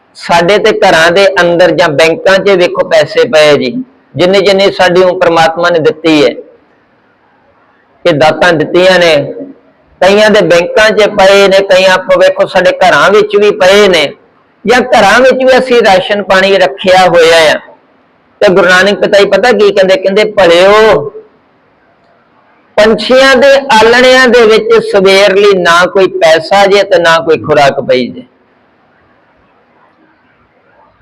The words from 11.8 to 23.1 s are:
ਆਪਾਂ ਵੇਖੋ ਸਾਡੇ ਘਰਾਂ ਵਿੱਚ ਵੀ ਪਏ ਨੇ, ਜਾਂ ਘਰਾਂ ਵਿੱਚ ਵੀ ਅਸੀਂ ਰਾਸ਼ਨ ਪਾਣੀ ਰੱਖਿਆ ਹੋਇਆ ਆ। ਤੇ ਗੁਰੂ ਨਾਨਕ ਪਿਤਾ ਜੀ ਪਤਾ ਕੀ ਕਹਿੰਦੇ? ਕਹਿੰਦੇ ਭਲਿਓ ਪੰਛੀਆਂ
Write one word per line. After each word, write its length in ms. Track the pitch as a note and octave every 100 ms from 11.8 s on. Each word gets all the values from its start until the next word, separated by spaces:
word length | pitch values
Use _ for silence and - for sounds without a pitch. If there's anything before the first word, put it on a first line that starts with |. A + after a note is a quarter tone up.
| F#3+
ਆਪਾਂ 280 | F#3 F#3 F3+
ਵੇਖੋ 280 | F#3 F#3+ F#3+
ਸਾਡੇ 240 | F#3 F3+
ਘਰਾਂ 400 | F3+ F3+ D3 E3+
ਵਿੱਚ 260 | G#3 G3+ G3+
ਵੀ 100 | G#3
ਪਏ 380 | - F#3 G3+ G3+
ਨੇ, 240 | E3 C#3 - _ _ _ _ G3
ਜਾਂ 140 | B3
ਘਰਾਂ 400 | B3 B3 G3 A3+
ਵਿੱਚ 140 | C4
ਵੀ 240 | B3+ C4 B3+
ਅਸੀਂ 220 | B3+ A#3+
ਰਾਸ਼ਨ 420 | G#3 F#3 F#3 G#3
ਪਾਣੀ 340 | G3 F#3+ G3 G3
ਰੱਖਿਆ 500 | F#3 - F#3 F#3 F3+
ਹੋਇਆ 440 | E3+ E3 E3 D3+ B2
ਆ। 180 | - - _ _ _ _ _ -
ਤੇ 80 | G#3
ਗੁਰੂ 200 | F3 F3+
ਨਾਨਕ 320 | F#3 G3 G3+
ਪਿਤਾ 180 | G#3 G3+
ਜੀ 60 |
ਪਤਾ 280 | G3+ G3 A#3+
ਕੀ 220 | G#3 G3+
ਕਹਿੰਦੇ? 220 | G3 F#3+ F#3
ਕਹਿੰਦੇ 280 | F#3+ G3
ਭਲਿਓ 840 | G#3+ G#3 F3 E3+ F#3+ G#3+ A3 D#3+ - - - _ _ _ _ _ _ _ _ _ _ _ _ _ _ -
ਪੰਛੀਆਂ 600 | G#3+ A3 -